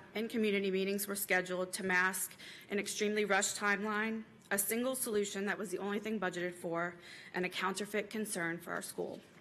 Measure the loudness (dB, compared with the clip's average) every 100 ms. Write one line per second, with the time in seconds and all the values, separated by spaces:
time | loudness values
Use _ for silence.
0 | -8 -4 -2 2 4 4 4 2 2 0
1 | -2 -2 2 2 2 0 -2 -2 2 4
2 | 4 2 -4 -8 -16 -16 -4 -2 0 0
3 | 2 2 4 4 4 2 2 2 2 0
4 | 0 -2 -6 -12 -2 0 2 2 0 0
5 | 0 0 0 0 0 0 -2 -2 -2 -2
6 | 0 0 0 0 -2 -4 -2 0 -2 -4
7 | -14 -16 -8 -2 -2 0 0 0 -2 -2
8 | -2 -2 -2 0 -2 -2 -4 -4 -4 -4
9 | -6 -6 -12 -20